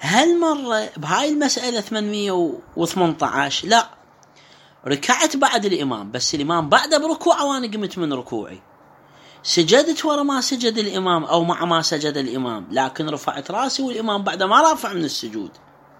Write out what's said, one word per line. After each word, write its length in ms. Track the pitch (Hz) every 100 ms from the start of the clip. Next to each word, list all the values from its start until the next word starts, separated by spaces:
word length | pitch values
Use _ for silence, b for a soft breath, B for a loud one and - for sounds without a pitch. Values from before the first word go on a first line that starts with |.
هالمرة 840 | 143 214 330 339 320 294 247 214 214 -
بهاي 320 | 151 190 294
المسألة 520 | 294 277 - 254 233
ثمانمية 680 | 202 220 208 208 202 185 165 - - -
وثمنتاش، 920 | 165 190 170 156 135 135 139 - 175
لا، 240 | 226 220 - _ _ _ b b b b b 127
ركعت 500 | 143 - 254 311 277
بعد 280 | 269 247 202
الإمام، 460 | 165 139 110 101
بس 240 | 123 - 151
الإمام 340 | 143 170 147
بعده 280 | 233 277 302
بركوع 440 | 311 320 349 311
وأنا 260 | 285 269 240
قمت 300 | 214 190 185
من 160 | 160
ركوعي، 480 | 131 120 113 95 95 - _ _ _ B B B B
سجدت 640 | - - 160 247 311 302 311
ورا 180 | 294
ما 180 | 285 269
سجد 360 | 247 254 240 220
الإمام 460 | 208 190 185 170
أو 200 | 151 170
مع 220 | 170 165 170
ما 160 | 165
سجد 360 | 156 151 151 143
الإمام، 500 | 131 127 123 110 87
لكن 380 | 127 131 - 156
رفعت 420 | 143 - 143 -
راسي 320 | 202 262 269
والإمام 400 | 262 220 226 202
بعده 240 | 196 170 190
ما 140 | 240
رافع 320 | 320 294 214
من 100 | 185
السجود، 480 | 147 - 117 110 92 - - _ - _